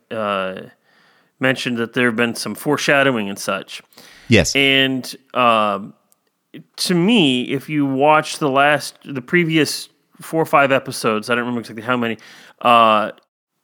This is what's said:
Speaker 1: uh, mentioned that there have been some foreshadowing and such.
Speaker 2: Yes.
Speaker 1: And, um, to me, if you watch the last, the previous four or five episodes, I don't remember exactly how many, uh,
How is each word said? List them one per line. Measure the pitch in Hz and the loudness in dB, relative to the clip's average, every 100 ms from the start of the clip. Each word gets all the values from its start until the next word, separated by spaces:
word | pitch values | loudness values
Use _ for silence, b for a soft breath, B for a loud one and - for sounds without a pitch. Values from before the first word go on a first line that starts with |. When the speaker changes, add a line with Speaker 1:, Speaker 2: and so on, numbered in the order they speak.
| - | -12
Speaker 1:
uh, | 113 104 101 95 95 - _ _ _ _ _ _ - | -6 -4 -2 -4 -8 -16 _ _ _ _ _ _ -4
mentioned | 131 131 131 117 | -2 -2 -4 -4
that | 113 | -4
there | 131 123 | 0 0
have | 113 | 0
been | 120 110 | -2 -4
some | 117 104 | -8 -6
foreshadowing | - 143 - 143 135 120 101 | -4 -2 2 2 2 0 -4
and | 98 | -6
such. | - 98 - - - b b b b | -6 -8 -8 -18 -20 b b b b
Speaker 2:
Yes. | 110 - 135 | 2 4 2
Speaker 1:
And, | 139 135 135 131 120 - _ | 2 4 2 -2 -8 -16 _
um, | 123 123 113 107 98 104 - _ _ _ _ _ - - - | 0 2 4 2 -2 -8 -18 _ _ _ _ _ -20 -20 -8
to | - 180 | -2 2
me, | 175 240 151 127 | 4 4 4 0
if | 123 135 - | -2 -6 -4
you | 151 139 | -2 -2
watch | 135 147 151 151 - | 2 4 4 2 -4
the | 151 | -2
last, | 135 143 147 - - - | 2 2 2 -4 -14 -12
the | 131 | -12
previous | 123 175 165 160 143 - - _ _ _ | -2 0 2 2 0 -2 -12 _ _ _
four | - 160 | -8 -4
or | 156 | 0
five | 151 139 | 2 4
episodes, | 135 - 123 123 107 104 | 2 -2 -6 -2 -2 -2
I | 120 | -4
don't | |
remember | 120 120 | -2 -6
exactly | 110 113 | -8 -10
how | 107 127 | -4 -2
many, | 117 110 B B B B | -2 -6 B B B B
uh, | 120 117 113 107 104 - _ _ _ _ | 4 6 6 4 0 -6 _ _ _ _